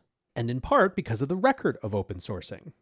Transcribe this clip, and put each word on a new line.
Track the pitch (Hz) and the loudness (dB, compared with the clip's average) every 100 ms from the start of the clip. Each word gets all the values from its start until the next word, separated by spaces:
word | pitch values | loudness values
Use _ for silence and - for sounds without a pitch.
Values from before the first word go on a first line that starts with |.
| _ _ _ - | _ _ _ -4
and | 117 | -2
in | 127 | -2
part | - 277 196 190 | 2 6 6 2
because | - 110 | -4 -2
of | 139 | -2
the | 185 | 2
record | 247 - 175 120 | 2 2 0 -2
of | 110 101 | -2 -2
open | 92 95 | -4 -8
sourcing. | - 92 - 95 - - | -8 -8 -8 -14 -16 -20